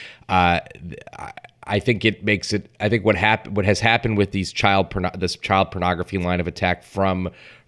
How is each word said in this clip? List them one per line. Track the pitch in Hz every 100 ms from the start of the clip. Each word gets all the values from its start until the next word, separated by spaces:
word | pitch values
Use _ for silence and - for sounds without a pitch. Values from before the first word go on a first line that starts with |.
| - - -
Uh, | 92 87 87 -
th-, | - 87 - - -
I, | - - - _ -
I | 104
think | - 110
it | 110 104
makes | 104 104 -
it, | 104 - -
I | 104
think | 113
what | 98
hap-, | 98 107 110 -
what | 101 98
has | 98
happened | 117 117 117 104
with | 98
these | 98 90
child | - 101 98 95
porno-, | 98 90 92
this | 87 -
child | - 95 95
pornography | 92 90 87 87 98
line | 90 90
of | 87
attack | 80 90 90
from | - 98 95 92 87 - - -